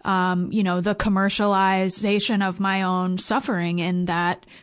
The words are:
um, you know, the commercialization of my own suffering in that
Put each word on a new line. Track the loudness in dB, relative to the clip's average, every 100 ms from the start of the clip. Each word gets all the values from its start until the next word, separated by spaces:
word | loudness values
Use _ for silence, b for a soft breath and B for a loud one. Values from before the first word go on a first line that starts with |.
| -2
um, | 0 0 0 0
you | 0
know, | 0 0
the | 0
commercialization | 0 0 2 2 2 2 2 2 2 0 -2 0 0 0 0
of | 0 -2
my | -2 0
own | 0 0 -2 -2
suffering | 0 -2 0 -2 -2 -2
in | 0 0 0
that | 0 0 -2 B B